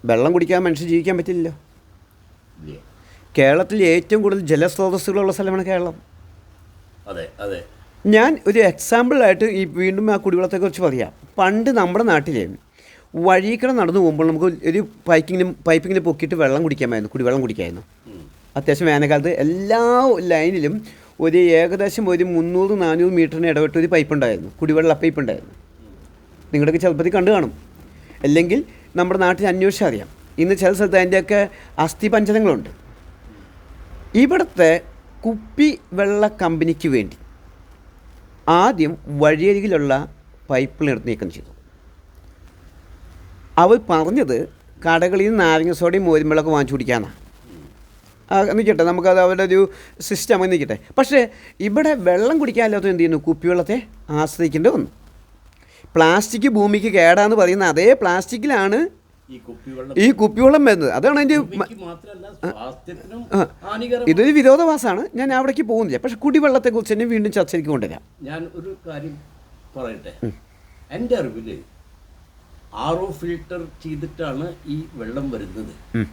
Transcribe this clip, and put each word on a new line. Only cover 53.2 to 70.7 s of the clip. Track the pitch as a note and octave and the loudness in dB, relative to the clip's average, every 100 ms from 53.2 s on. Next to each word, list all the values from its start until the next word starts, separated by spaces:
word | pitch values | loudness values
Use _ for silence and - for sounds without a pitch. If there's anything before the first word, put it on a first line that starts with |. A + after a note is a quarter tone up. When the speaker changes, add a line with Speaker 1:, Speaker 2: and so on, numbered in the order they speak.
| D3+ | -2
Speaker 1:
കുപ്പിവെള്ളത്തെ | D#3 F3 F3+ E3+ A#3+ A3+ - - D3+ | -2 0 -2 -2 -4 -6 -20 -6 -4
ആശ്രയിക്കേണ്ടി | D#3 - E3 D3+ F#3+ - | -4 -2 -2 2 2 0
വന്നു. | - _ - - _ _ - _ _ _ - | -6 _ -20 -20 _ _ -20 _ _ _ -4
പ്ലാസ്റ്റിക് | E3+ D#3+ F#3 G#3+ A#3+ C4+ G#3+ | 4 4 4 0 -2 0 2
ഭൂമിക്ക് | G3+ G#3 G#3+ F#3+ | 2 0 0 4
കേടാന്ന് | E3 F3+ G#3 A3 | 6 6 4 4
പറയുന്ന | F3+ G3 F#3 | 2 2 0
അതേ | D3+ G3+ C4 | 4 4 4
പ്ലാസ്റ്റിക്കിലാണ് | G3 F3+ F#3+ A#3+ C#4 B3 G3 A3+ F4 _ _ _ _ | 2 -2 -4 -8 -2 0 0 0 -2 _ _ _ _
Speaker 2:
ഈ | B2+ A#2 | -20 -20
കുപ്പിവെള്ളം, | A#2 C3 C3 C3 C#3 | -20 -16 -16 -6 2
Speaker 1:
ഈ | A3 G3 | 4 4
കുപ്പിവെള്ളം | G#3+ G#3+ C4 D4+ C#4 | 0 4 6 6 4
വരുന്നത്. | F#3+ C#3 - | 4 0 0
അതാണ് | A3 D4 | 0 2
അതിൻ്റെ | C#4+ D4+ | 2 0
Speaker 2:
ഭൂമിക്ക് | A#3 G3 - A3 | -2 -8 -8 -10
മാത്രമല്ല, | F3 E3+ G#3 G3 G3 - A3 | -16 -18 -20 -20 -20 -12 -10
Speaker 1:
ആ. | |
Speaker 2:
സ്വാസ്ഥ്യത്തിനും | G#3 B2+ - - F3+ F#3+ A3+ A#3 G3 | -10 -16 -16 -20 -20 -18 -18 -6 -4
Speaker 1:
ആ. | E3+ - F#3+ | -4 -8 -12
Speaker 2:
ഹാനികരമാണ്. | A3 A#3+ A#3+ A#3+ | -10 -6 -2 0
Speaker 1:
ഇതൊരു | D#3+ C4 D4+ | 2 4 6
വിരോധാഭാസമാണ്. | C4 C#4 E4 D4+ A#3+ F#3+ E4 A#3 | 6 6 4 0 -2 -4 -6 -6
ഞാൻ | C4+ C4 | -2 -2
അവിടേക്ക് | C4 C4+ A3 | -2 -4 -4
പോകുന്നില്ല. | A3+ G#3 C#3 | -2 -2 -4
പക്ഷെ | D4 A3+ | -6 -4
കുടിവെള്ളത്തെക്കുറിച്ച് | C#4+ D4 C#4+ C4 B3+ A3+ G#3 | 0 2 2 2 0 -2 -4
തന്നെ | G#3+ A#3 | -4 -2
വീണ്ടും | A3+ G#3 G#3 | -2 -2 -2
ചർച്ചയിലേക്ക് | F3 F3 D3 | -2 -2 -4
കൊണ്ടുവരാം. | C#3 G2 D#2 _ _ C#3 | -4 -6 -10 _ _ -14
Speaker 2:
ഞാൻ | D#3+ E3 F3 | -12 -12 -14
ഒരു | F3+ F#3+ E3+ | -16 -16 -16
കാര്യം | D3 D3+ D3 - - _ - - C3 | -14 -14 -16 -20 -20 _ -20 -20 -14
പറയട്ടെ. | B2 G2+ F2+ - A#2 | -12 -12 -18 -12 -12
Speaker 1:
ഉം. | - _ _ _ | -12 _ _ _